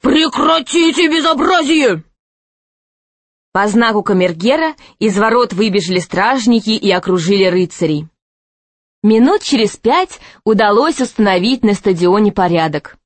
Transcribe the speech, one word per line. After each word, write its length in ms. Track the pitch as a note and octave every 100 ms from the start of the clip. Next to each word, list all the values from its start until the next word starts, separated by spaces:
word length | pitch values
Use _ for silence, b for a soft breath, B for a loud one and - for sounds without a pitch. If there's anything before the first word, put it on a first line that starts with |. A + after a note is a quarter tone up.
Прекратите 1080 | - D4 D#4+ - D4 E4 C4 E4+ E4 C4 E4+
безобразие! 920 | D#4+ D#4+ D#4 F4+ F4+ D4 D#4+ C4 E3+ - _ _ _ _ _ _ _ _ _ _ _ _ _ _
По 160 | F#3 G#3
знаку 340 | G#3 A#3 G#3+
камергера 760 | G3+ F#3+ F3+ D#3+ G3+ D4+ D#4+ D4+ b b
из 200 | A3 F#3+
ворот 340 | A3 A#3 B3
выбежали 480 | F3+ A3 G3 E3+ F3+
стражники 720 | F3 F3+ G#3 C4+ A3+ A#3 G#3+
и 200 | A3 G3+
окружили 560 | F3+ - F3+ E3 G3+
рыцарей. 640 | F#3+ F3+ F3+ - E3 D3+ D#3 _ _ _ _ _ _ _ _ _
Минут 400 | G#3 A3 B3+ G#4
через 320 | - C#4+ G#3
пять 460 | - A3 D4+ F#4 - B B
удалось 560 | - G#3+ G#3+ G3+ D4+ -
установить 640 | B3 - G#3 F#3 G3 C4
на 100 | G#3+
стадионе 580 | G3+ - F3+ F3 G3+ G#3
порядок. 680 | G3+ F3+ E3+ D#3+ D3+ - -